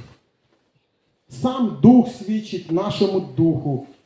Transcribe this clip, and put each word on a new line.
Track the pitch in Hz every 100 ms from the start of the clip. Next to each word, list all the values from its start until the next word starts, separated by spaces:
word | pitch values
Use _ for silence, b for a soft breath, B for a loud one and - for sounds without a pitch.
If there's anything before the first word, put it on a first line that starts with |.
| - - _ _ _ _ _ _ _ _ _ _ _
Сам | - 247 262 226 -
Дух | 220 254 226
свідчить | - - 214 - 180 -
нашому | 170 202 - 196 190
духу, | 143 147 165 143 147 131 - -